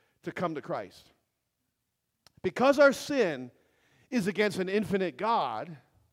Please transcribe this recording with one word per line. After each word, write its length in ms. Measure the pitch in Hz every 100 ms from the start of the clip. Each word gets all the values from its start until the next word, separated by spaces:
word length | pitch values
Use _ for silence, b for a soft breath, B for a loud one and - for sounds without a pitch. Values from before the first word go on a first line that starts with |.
| _ _
to 80 | 175
come 240 | - 175 147
to 40 |
Christ, 520 | 175 131 92 - - _ _ _ _ _ _ _ _ _ _ _ _ _
because 380 | 185 - 262 277
our 120 | 277
sin 600 | - - 277 185 131 123 _ _ _ _ _ -
is 160 | 254 190
against 320 | 180 208 175
an 100 | 185
infinite 480 | 208 170 196 180 -
God, 600 | 214 220 135 110 175 143 _ _ _